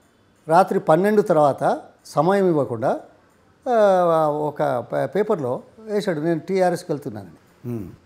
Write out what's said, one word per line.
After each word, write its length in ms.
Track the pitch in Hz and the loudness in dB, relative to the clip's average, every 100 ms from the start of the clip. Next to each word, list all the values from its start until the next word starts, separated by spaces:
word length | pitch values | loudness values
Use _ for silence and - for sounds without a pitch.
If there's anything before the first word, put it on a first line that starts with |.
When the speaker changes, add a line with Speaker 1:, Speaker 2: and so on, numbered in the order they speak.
| _ _ _ _ - | _ _ _ _ 2
Speaker 1:
రాత్రి 320 | 165 190 190 | 2 4 0
పన్నెండు 420 | 185 160 202 214 | 2 2 4 2
తర్వాత 600 | 190 160 147 123 151 285 - _ - | 2 4 4 2 -2 -2 -8 _ -6
సమయం 420 | 151 165 202 185 | 0 2 2 2
ఇవ్వకుండా, 520 | 156 123 117 135 262 - _ _ _ _ _ 277 | 0 -2 -4 -4 -4 -8 _ _ _ _ _ -2
ఆ, 580 | 233 208 185 175 160 156 | 2 4 4 2 2 0
ఒక 560 | 147 151 147 147 127 117 | -2 -4 -2 -2 -2 -4
పే-, 120 | 143 135 | -4 -4
పేపర్లో 580 | 185 214 196 127 147 - - | -2 -2 -2 -2 -6 -10 -20
వేశాడు, 400 | 220 208 190 156 | -6 -4 -2 -4
"నేను 200 | 160 165 | -2 -4
టీఆర్ఎస్కి 520 | 160 190 180 165 - | -2 0 0 -2 -6
వెళ్తున్నానని." 800 | 147 135 104 92 78 _ _ 120 | -8 -8 -12 -16 -20 _ _ -10
Speaker 2:
మ్మ్. 180 | 117 90 - | -10 -10 -18